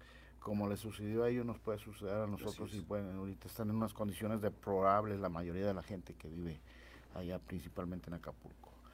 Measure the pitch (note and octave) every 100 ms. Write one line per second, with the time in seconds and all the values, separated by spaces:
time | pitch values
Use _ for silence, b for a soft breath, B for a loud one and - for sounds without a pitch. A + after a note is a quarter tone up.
0 | b b b b G#2 G#2 G2+ G2+ A2 G2+
1 | G#2 A2+ A#2+ B2 A#2 A2 - G#2 A2 G#2
2 | G2+ G#2 G#2 G2 G#2 G2+ G#2 G#2 E2+ G2+
3 | G2 F#2+ G2 F#2+ - - G#2+ A2 A2 -
4 | G#2+ F#2 G#2+ A2 G2+ - - G2 F#2+ G2+
5 | G#2+ G2 F#2+ E2 F2 F2+ G2+ F#2 D#2+ F#2+
6 | - F2 D#2 E2 E2+ D2 b b b b
7 | b - F2 F2+ - F#2 E2 - F2 F2+
8 | E2 E2+ - - - - - - b